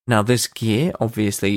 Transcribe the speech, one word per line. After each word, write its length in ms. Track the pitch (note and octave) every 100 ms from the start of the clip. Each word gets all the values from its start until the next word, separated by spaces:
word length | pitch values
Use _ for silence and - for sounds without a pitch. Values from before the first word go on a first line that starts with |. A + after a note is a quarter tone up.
| -
Now, 160 | A2
this 240 | G#2+ B2 -
gear, 460 | - A2+ G#2+ F3 -
obviously, 560 | A2+ A2 G#2 - G2